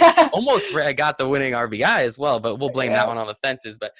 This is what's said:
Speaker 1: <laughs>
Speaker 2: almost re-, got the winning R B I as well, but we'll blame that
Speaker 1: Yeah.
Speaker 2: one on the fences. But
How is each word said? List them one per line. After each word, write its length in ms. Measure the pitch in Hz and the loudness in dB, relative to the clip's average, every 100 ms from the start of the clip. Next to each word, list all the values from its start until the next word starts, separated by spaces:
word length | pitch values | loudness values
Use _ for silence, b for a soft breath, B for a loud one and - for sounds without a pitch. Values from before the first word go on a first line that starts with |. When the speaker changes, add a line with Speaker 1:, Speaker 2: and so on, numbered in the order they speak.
| 339 | 6
Speaker 1:
<laughs> 220 | - 311 | 6 2
Speaker 2:
almost 400 | 185 262 233 - | 2 0 0 0
re-, 180 | 151 147 | -2 -2
got 260 | 135 151 143 | 0 -2 -2
the 80 | |
winning 300 | 135 139 135 | -2 0 -2
R 140 | 120 117 | -2 -4
B 160 | 107 | 0
I 180 | 160 220 | 0 2
as 140 | 123 123 | -2 -2
well, 240 | 143 117 | -2 -2
but 160 | 113 113 | -2 -4
we'll 120 | 139 | -4
blame 220 | 127 123 | -4 -2
that 120 | 127 | 0
Speaker 1:
Yeah. 40 | 117 | 0
Speaker 2:
one 100 | 117 | -4
on 100 | 107 | -8
the 80 | 107 | -6
fences. 360 | 135 127 110 110 | -6 -6 -12 -12
But 140 | 107 | -14